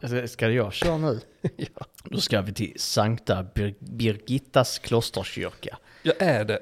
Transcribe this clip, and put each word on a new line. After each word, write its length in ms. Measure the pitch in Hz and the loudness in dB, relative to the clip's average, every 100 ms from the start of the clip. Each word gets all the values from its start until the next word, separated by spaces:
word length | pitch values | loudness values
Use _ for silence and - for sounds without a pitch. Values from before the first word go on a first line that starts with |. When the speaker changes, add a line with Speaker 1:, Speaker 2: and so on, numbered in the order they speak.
Speaker 1:
Alltså, 260 | 120 123 123 | -4 -4 -4
ska 220 | - 113 | -2 2
jag 240 | 123 104 | 2 0
köra 240 | - 175 160 | 0 0 2
nu? 220 | 156 113 - _ | 0 -2 -6 _
Speaker 2:
<laughs> 80 | - - | -6 -4
Ja. 300 | 156 - - - | -10 -10 -16 -16
Speaker 1:
Då 180 | - 160 | -6 -4
ska 200 | - 107 | 0 0
vi 120 | 95 | 0
till 200 | 98 98 - | -4 -6 -4
Sankta 640 | - - 107 113 - 92 | -2 2 2 2 0 -2
Bir-, 320 | 92 - 101 101 | 0 -2 -2 -4
Birgittas 1000 | - 117 110 104 - 131 - 135 120 - | -12 0 0 0 -2 -2 2 4 4 -2
klosterkyrka. 1000 | - 117 - - 92 - 90 - - - - - | 0 0 2 -4 -4 -6 -8 -8 -14 -14 -20 -4
Speaker 2:
Ja, 100 | 160 - | -2 2
är 260 | 185 120 107 | 4 4 2
det, 140 | 104 | -2